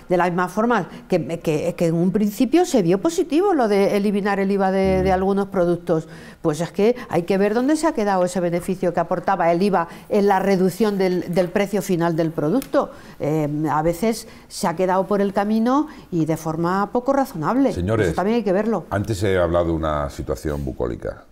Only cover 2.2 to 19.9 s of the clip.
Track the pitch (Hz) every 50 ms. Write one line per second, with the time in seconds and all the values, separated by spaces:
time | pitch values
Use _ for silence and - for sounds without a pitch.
2.2 | 214 208 208 - 262 247 - 339 359 359 - 240 175 165 180 196 196 330 330 392
3.2 | 339 - 277 320 392 415 370 285 233 208 208 196 196 185 202 202 196 214 190 202
4.2 | 190 208 202 196 196 196 202 196 196 190 190 190 190 190 190 185 180 190 185 185
5.2 | 190 196 202 196 202 196 196 190 175 175 175 170 - - 170 160 160 - - -
6.2 | - - - - - 165 151 151 170 - - - 196 226 240 240 - - - 170
7.2 | 170 - 202 190 202 208 214 240 254 269 311 311 320 320 - 240 208 208 196 185
8.2 | 180 180 - 196 175 175 165 175 170 - 185 180 - 175 170 180 170 165 185 175
9.2 | - - 196 180 175 165 175 170 196 208 190 180 165 - - - - - - 208
10.2 | 202 202 196 190 185 196 196 180 185 190 - - 226 208 202 190 190 185 180 180
11.2 | - - 175 190 180 175 - - 202 - - 196 180 - 185 165 170 170 165 156
12.2 | 165 160 160 156 147 151 190 269 269 - - 285 214 - - - - - - -
13.2 | - 147 156 156 151 143 147 151 156 147 139 151 156 170 165 170 226 220 233 226
14.2 | - - - - - - - - - 180 165 170 185 185 190 190 190 185 208 196
15.2 | 202 202 190 208 202 208 220 226 220 247 254 285 311 302 - - - - - 165
16.2 | 156 151 160 160 - 165 156 160 170 170 185 196 208 202 - 247 247 277 269 277
17.2 | 269 - - 165 147 170 220 262 277 240 170 185 170 - 220 214 202 175 165 190
18.2 | 180 208 233 240 202 202 175 196 208 226 220 175 160 - - 101 98 101 110 85
19.2 | 104 98 95 90 87 82 85 87 87 82 82 80 78 78